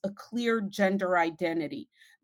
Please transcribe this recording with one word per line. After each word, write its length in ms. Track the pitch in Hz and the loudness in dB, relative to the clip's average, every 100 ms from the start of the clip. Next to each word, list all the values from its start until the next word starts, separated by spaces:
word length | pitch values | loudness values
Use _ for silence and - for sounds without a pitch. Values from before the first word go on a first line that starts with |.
a 80 | 196 | -8
clear 500 | 202 - 233 233 226 | -8 -8 -2 0 0
gender 560 | 196 - 190 196 185 180 | -2 2 2 2 2 2
identity. 720 | 170 160 170 165 147 143 - _ - _ | 2 0 -2 -2 -4 -8 -12 _ -20 _